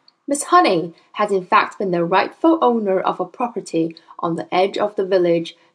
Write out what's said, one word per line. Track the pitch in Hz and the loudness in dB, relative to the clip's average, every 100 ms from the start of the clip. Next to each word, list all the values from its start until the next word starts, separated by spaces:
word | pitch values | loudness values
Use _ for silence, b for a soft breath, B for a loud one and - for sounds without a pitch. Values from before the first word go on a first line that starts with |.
| _ _ - | _ _ -6
Miss | 285 - | -6 2
Honey | 359 311 180 175 b b | 4 4 2 -2 b b
had | - 208 | -4 -2
in | 190 180 | -2 2
fact | 214 - - | 0 0 -2
been | 196 | -2
the | 170 | -2
rightful | 170 185 - - 330 320 | 0 0 0 0 2 4
owner | 247 233 202 190 | 2 0 0 0
of | - 185 | -2 -4
a | |
property | 180 - 240 208 175 165 165 165 B - | -6 -6 -6 -6 -6 -2 -4 -6 B -8
on | 170 170 | -6 -6
the | - | -4
edge | 180 202 - | 0 0 0
of | 208 | -4
the | - 185 | -4 0
village | 185 175 170 165 b b | 2 2 0 -2 b b